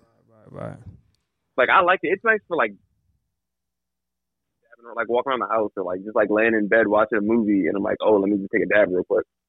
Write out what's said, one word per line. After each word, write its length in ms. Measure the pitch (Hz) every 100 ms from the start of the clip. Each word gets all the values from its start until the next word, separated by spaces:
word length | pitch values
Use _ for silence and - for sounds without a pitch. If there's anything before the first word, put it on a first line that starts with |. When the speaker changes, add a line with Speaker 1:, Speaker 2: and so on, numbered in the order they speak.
| _ _ _
Speaker 1:
right, 200 | 110 104
right. 280 | - 57 - - - _ _ _ _ _ -
Speaker 2:
Like, 100 | 120
I 140 | 147
like 180 | 175 190
it. 60 | 151
It's 160 | 190
nice 160 | 226 214 -
for, 80 | 165
like, 160 | 117 98 _ _ _ _ _ _ _ _ _ _ _ _ _ _ _ _ _ _ _ - 117 113
like, 120 | 107
walking 220 | 120 131
around 80 | 127
the 80 | 98
house 220 | 110 107 -
or, 60 |
like, 200 | 90 92
just, 100 | 104 113
like, 140 | 104
laying 240 | 104 113
in 140 | 113 104
bed 180 | 113 104
watching 320 | 107 110 110
a 20 |
movie, 460 | 101 117 104 101 82
and 100 | 98
I'm 60 |
like, 160 | 98 101
"Oh, 160 | 98 107
let 140 | 98
me 80 | 104
just 120 | 95
take 100 | 113
a 40 | 90
dab 220 | 101 98
real 140 | 90
quick." 220 | 90 95 - _